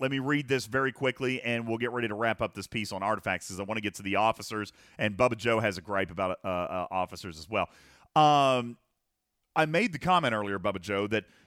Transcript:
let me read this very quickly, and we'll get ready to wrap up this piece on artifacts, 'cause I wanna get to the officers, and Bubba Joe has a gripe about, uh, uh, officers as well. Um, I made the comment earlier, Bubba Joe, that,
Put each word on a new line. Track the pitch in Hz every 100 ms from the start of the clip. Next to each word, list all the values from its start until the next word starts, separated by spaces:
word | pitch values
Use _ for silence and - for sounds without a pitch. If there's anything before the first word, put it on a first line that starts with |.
let | 135
me | 139
read | 131 147 127
this | 135 110
very | 135 135
quickly, | - 135 - 131 127
and | 120 117 117
we'll | 113
get | 120
ready | 120 117
to |
wrap | 104 117 107
up | 110
this | - 95
piece | 117 101
on | 95
artifacts, | 101 104 101 90 -
'cause | 92
I |
wanna | 101 110
get | 104 -
to |
the | 98 98
officers, | 110 110 104 107 104 - - -
and | 107 98
Bubba | 123 113
Joe | 120 113
has | 110 92
a |
gripe | 87 98 95
about, | 90 92 90
uh, | 98
uh, | 90 90 90 87
officers | 92 92 92 95 80
as | 80
well. | 107 85 - - - _ 156
Um, | 151 147 139 127 120 120 _ _ _ _ _ _ _
I | - 156
made | 170 233
the | 147
comment | 170 180 135
earlier, | 110 101 98
Bubba | 101 95
Joe, | 85 98 104
that, | 107 - _